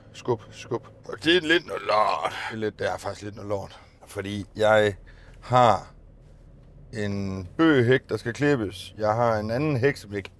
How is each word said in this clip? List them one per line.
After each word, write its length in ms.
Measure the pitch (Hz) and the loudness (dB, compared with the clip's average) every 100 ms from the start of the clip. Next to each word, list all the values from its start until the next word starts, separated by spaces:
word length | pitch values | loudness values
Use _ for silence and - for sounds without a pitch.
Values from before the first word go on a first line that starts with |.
| - | -20
skubbe, 320 | - - 117 - | -8 -4 -4 -6
skubbe. 380 | - - 117 - - | -20 -10 -10 -10 -20
Og 100 | - 117 | -16 -4
det 120 | 156 180 | 2 2
er 40 | |
lidt 260 | 156 170 151 | 4 0 0
noget 160 | 95 | -6
lort. 520 | 104 107 101 80 - - - | 0 2 2 0 -4 -6 -10
Det 60 | 110 | -6
er 40 | |
lidt, 180 | 107 - | -6 -4
det 80 | 98 | -4
er 120 | 90 | -4
faktisk 240 | 101 95 | -8 -10
lidt 120 | 104 | -12
noget 140 | 104 101 | -12 -8
lort, 320 | 98 95 - - _ - | -6 -8 -16 -20 _ -14
fordi 380 | 101 98 101 95 107 | -10 -8 -8 -8 0
jeg 380 | 107 107 104 95 - - - - | 4 6 4 0 -10 -20 -20 -20
har 520 | - 123 120 95 - - - - - - - - - - - | 0 4 6 4 -4 -20 -20 -20 -20 -20 -20 -20 -20 -20 -14
en 560 | 110 104 101 98 95 90 - | -6 -4 -4 -6 -8 -6 2
bøgehæk, 520 | 165 139 120 131 - | 4 6 4 2 0
der 80 | 107 | -6
skal 160 | 117 | -6
klippes. 640 | 113 147 135 98 - - 104 | -2 0 0 -2 -8 -16 -4
Jeg 160 | 104 | 0
har 220 | 110 120 110 | 2 2 0
en 140 | 107 | -2
anden 260 | 120 156 131 | -2 -2 0
hæk, 200 | 139 - | 0 -2
som 140 | 104 | -6
jeg 80 | 101 | -10
ikke 140 | - - | -10 -4